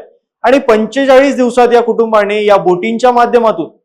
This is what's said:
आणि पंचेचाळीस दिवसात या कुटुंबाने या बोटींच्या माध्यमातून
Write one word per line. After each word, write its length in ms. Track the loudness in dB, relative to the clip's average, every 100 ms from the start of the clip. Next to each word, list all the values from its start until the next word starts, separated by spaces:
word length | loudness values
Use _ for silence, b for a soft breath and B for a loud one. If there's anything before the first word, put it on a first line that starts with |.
| -6 _ _ _
आणि 160 | 0 0
पंचेचाळीस 760 | 2 -2 -2 -2 2 2 2 0
दिवसात 380 | -2 0 2
या 80 | 2
कुटुंबाने 640 | 0 -2 -2 0 -2 -2
या 140 | 0 0
बोटींच्या 540 | 2 -2 -4 -2 0
माध्यमातून 580 | 2 0 0 0 -2 -8 _